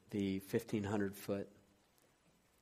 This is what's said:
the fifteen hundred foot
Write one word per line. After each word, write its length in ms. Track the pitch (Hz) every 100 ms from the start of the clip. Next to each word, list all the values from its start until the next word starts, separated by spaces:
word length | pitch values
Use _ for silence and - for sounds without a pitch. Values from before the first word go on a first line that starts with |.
| -
the 280 | 107 98 95
fifteen 440 | - 117 - 107
hundred 320 | 98 107 98 98
foot 340 | - 101 - - - _ _ _ _ _ _ _ _ _